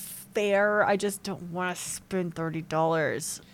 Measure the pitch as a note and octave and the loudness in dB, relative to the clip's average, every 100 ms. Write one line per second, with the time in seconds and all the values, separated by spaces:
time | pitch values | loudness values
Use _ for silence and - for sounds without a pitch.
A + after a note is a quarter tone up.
0 | - - - A3 G#3 G3 G#3 G#3 G#3 G3+ | -14 -14 -6 -2 2 4 4 4 4 2
1 | G3+ G3+ G3+ F#3 F3 F3 F3+ F3 - - | 0 -4 -8 -8 -6 -4 -4 -4 -8 -10
2 | - F#3+ F3 E3 D#3+ D#3+ D#3+ D#3 D#3+ E3 | -4 -4 -2 -4 -4 -4 -2 2 4 4
3 | C#3 A2+ - - - | 2 -2 -6 -10 -14